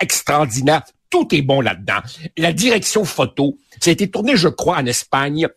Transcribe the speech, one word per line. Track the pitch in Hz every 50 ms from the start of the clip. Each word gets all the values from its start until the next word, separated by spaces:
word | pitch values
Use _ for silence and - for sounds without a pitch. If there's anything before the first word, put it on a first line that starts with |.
| -
extraordinaire. | - - - - - 143 147 156 127 104 135 127 143 160 151 - - _ _ _ _
Tout | - 359 311 - -
est | 147
bon | 143 131 139 139 123
là-dedans. | 110 95 87 101 98 98 101 - 123 - - 156 - -
La | - 160 170 160
direction | 147 220 254 233 208 - - - 214 208
photo, | 147 - - 131 117 - - 139 143 - - _ _ - -
ça | - 175
a | 165
été | - 202 190
tourné, | - - 208 262 277
je | 196 165 160
crois, | 123 - - 170 180
en | 160 135
Espagne. | 120 117 - - - - 135 139 143 147 156 160 - -